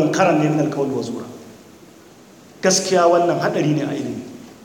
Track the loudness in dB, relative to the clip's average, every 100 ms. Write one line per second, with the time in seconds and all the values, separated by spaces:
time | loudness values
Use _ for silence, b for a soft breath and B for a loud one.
0 | 2 2 2 4 2 2 0 -2 -4 -4
1 | -6 -8 -12 -16 -20 -20 -20 -20 -20 -20
2 | -20 -20 -20 -20 -20 -4 0 0 0 2
3 | 4 4 2 0 -2 0 0 0 -2 -6
4 | -6 -10 -12 -18 -20 -20